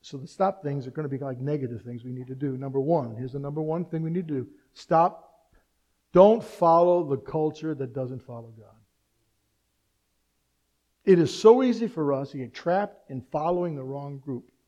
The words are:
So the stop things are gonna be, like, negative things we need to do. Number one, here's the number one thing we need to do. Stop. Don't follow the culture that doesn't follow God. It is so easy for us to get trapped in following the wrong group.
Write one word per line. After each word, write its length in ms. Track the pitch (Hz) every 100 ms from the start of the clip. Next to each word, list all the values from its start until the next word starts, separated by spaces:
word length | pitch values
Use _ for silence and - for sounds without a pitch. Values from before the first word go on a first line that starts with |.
So 160 | - 139
the 80 | 143
stop 360 | - 196 196
things 240 | 143 143 127
are 40 |
gonna 180 | 151 147
be, 80 | 135
like, 240 | 139 123
negative 400 | 139 151 127 117
things 240 | 120 120
we 80 | 123
need 140 | 127 127
to 80 |
do. 240 | 131 143 127
Number 200 | 139 135
one, 380 | 139 170 120 110
here's 160 | 131
the 60 | 139
number 240 | 143 151
one 240 | 156 165 175
thing 160 | 160
we 80 | 160
need 180 | 170 165
to 60 |
do. 140 | 139 120 - _
Stop. 760 | - - 160 170 - - _ _ _ _ _ _ _ _
Don't 320 | 175 202 226
follow 600 | - - 170 170 175 175
the 120 | 156 135
culture 580 | - 160 156 151 156
that 200 | 143 131
doesn't 260 | 120 127 127
follow 320 | - 117 113 110
God. 200 | 110 110 104 _ _ _ _ _ _ _ _ _ _ _ _ _ _ _ _ _ _ _ _ _
It 140 | - 180
is 160 | 151
so 280 | - 214 247
easy 240 | 262 214 226
for 260 | - 143
us 180 | 139 139
to 80 | 143
get 160 | 120
trapped 560 | - 170 185 202 - _
in 100 | 131
following 560 | - 151 160 180 175 147
the 60 |
wrong 360 | 131 139 143 139
group. 320 | 143 123 - _